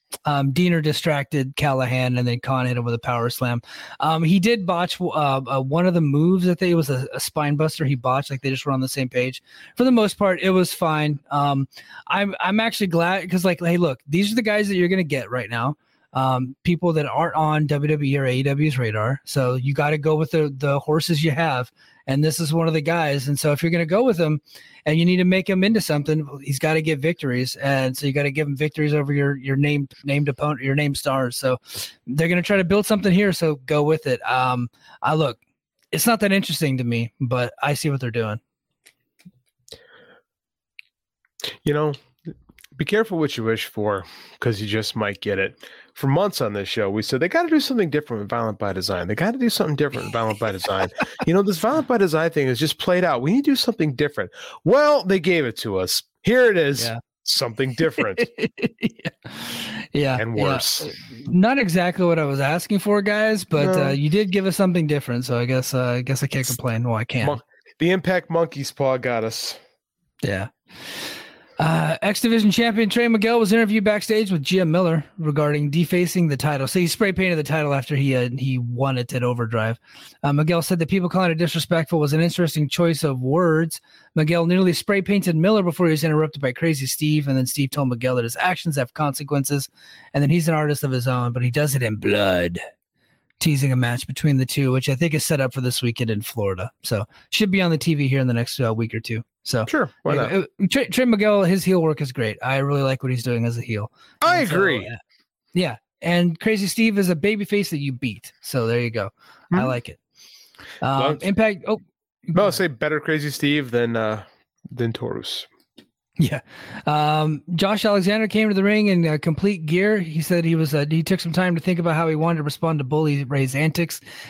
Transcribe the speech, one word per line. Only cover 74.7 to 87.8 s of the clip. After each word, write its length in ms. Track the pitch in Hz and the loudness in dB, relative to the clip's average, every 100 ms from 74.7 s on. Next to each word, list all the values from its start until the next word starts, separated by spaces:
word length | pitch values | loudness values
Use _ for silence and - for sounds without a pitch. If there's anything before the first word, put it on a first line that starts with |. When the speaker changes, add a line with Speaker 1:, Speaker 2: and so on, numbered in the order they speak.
| 165 180 165 - - | 4 2 2 -2 -6
Speaker 1:
regarding 520 | 156 147 147 147 147 | -2 0 2 2 0
defacing 580 | 151 170 180 180 185 170 | 0 2 2 0 2 0
the 80 | 135 | 0
title. 320 | 151 143 131 | 0 0 0
So 120 | 185 | 0
he 80 | 170 | 0
spray 260 | - 208 | 0 0
painted 240 | 175 190 165 | 2 0 0
the 60 | |
title 300 | 143 156 151 | 0 0 0
after 220 | 139 127 143 | 0 -2 0
he, 180 | 139 | 2
uh, 160 | 127 123 127 | 2 0 -2
he 200 | 135 127 | -2 -2
won 400 | 120 120 139 131 | -4 -2 0 0
it 160 | 120 | -4
at 100 | 131 | -2
Overdrive. 560 | 123 123 117 113 110 117 _ - - - | -2 -2 -2 0 0 -2 _ -20 -20 -6
Uh, 120 | 147 | 0
Miguel 280 | 143 156 170 | 2 2 0
said 180 | 156 180 | 0 -2
that 100 | 156 | 0
people 180 | 190 175 | 0 0
calling 240 | 185 180 | 0 0
it 40 | 160 | 0
disrespectful 600 | 170 170 - 165 160 170 | 0 -2 2 2 4 2
was 140 | 147 | 4
an 80 | 156 | 4
interesting 480 | 170 170 170 156 147 | 2 2 0 2 0
choice 380 | - 170 156 151 | 4 4 4 0
of 160 | 131 | 0
words. 580 | 127 156 175 156 165 - - _ _ - | 2 4 4 4 2 -4 -14 _ _ 0
Miguel 320 | 156 170 170 | 2 2 4
nearly 260 | 180 185 | 4 4
spray 280 | 170 - 196 | 2 0 0
painted 360 | 185 202 185 160 | 2 0 2 2
Miller 260 | 175 214 | 4 4
before 220 | 180 151 175 | 2 2 2
he 60 | |
was 120 | 156 | 2
interrupted 380 | 160 151 156 143 | 2 2 0 -2
by 100 | 139 | -4
Crazy 360 | 123 165 147 131 | 0 0 0 -2
Steve, 420 | - 151 151 139 | -2 0 2 2
and 80 | 131 | 0
then 80 | 127 | 0
Steve 240 | - 135 | -2 -2
told 160 | - | 0